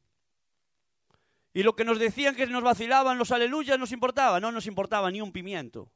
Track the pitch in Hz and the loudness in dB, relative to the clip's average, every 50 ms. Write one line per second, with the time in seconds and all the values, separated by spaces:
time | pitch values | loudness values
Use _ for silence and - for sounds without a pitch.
0 | _ _ _ _ _ _ _ _ _ _ _ _ _ _ _ _ _ _ _ _ | _ _ _ _ _ _ _ _ _ _ _ _ _ _ _ _ _ _ _ _
1 | _ _ _ _ _ _ _ _ _ _ - 185 196 226 220 - 226 233 226 220 | _ _ _ _ _ _ _ _ _ _ -2 2 4 4 4 2 2 0 2 2
2 | 233 220 - 254 285 277 269 240 262 233 247 247 233 247 240 - 233 233 262 269 | 2 0 0 0 0 0 0 0 -2 -2 -2 0 2 2 2 2 2 2 4 4
3 | 269 262 254 247 233 - 254 240 240 240 269 311 294 254 277 262 254 202 247 240 | 4 4 2 0 0 0 0 0 0 0 0 -2 0 0 0 0 0 -4 -6 -2
4 | 240 254 247 269 269 240 185 175 208 226 233 226 175 214 196 185 196 185 220 208 | -2 -2 0 2 2 4 4 2 0 -2 -6 -6 -8 -8 -6 -6 -4 -2 -2 0
5 | 196 180 185 208 214 196 160 185 175 196 202 165 139 113 - 113 95 - _ | 0 0 -2 -4 -6 -8 -8 -10 -8 -8 -8 -8 -8 -10 -12 -14 -16 -16 _